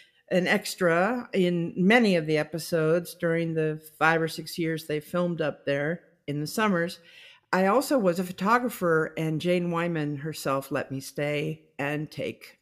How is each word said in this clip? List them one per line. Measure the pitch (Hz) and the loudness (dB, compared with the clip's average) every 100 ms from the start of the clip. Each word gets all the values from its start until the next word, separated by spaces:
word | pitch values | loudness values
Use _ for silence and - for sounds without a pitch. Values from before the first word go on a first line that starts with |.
| - _ - | -20 _ -2
an | 185 180 | 0 2
extra | 196 - - 175 165 196 247 - | 0 -2 0 2 4 2 0 -2
in | - 180 175 170 - | 0 2 2 -2 2
many | 185 240 220 175 | 4 6 6 2
of | 156 | 2
the | 151 | 0
episodes | 151 165 - 170 156 170 170 | -2 -6 -4 0 2 2 -2
during | - 170 165 165 | -4 -2 0 0
the | 160 156 156 - - | -2 -2 -4 -10 0
five | 160 165 | 2 2
or | 160 | 0
six | - 160 - | -4 -10 -4
years | 160 160 - | -4 -4 -4
they | 151 | -6
filmed | 147 180 175 165 | -4 -2 0 0
up | 151 139 - | -4 -4 -4
there | 139 147 175 - _ - | -2 -2 -4 -10 _ -8
in | 143 | -6
the | 147 | -4
summers. | - 214 175 170 - - - - - _ | 0 0 2 -2 -6 -18 -20 -20 -20 _
I | 185 190 | 2 4
also | 226 294 285 | 4 2 2
was | 190 170 | 2 2
a | |
photographer, | 180 185 190 240 247 - 180 160 156 - | -2 -4 2 2 2 -2 2 2 0 -2
and | 160 156 | -2 0
Jane | 175 180 175 | 0 0 0
Wyman | 165 175 165 147 143 | -2 -2 -2 -2 -4
herself | 156 151 151 135 135 | -8 -6 -2 -2 -2
let | 139 - | -4 -4
me | 135 | -8
stay | - - 147 147 156 156 _ - | -8 -6 -2 -2 -4 -6 _ -6
and | 143 151 151 | -4 -4 -6
take | - 120 113 - - | -6 -8 -8 -16 -14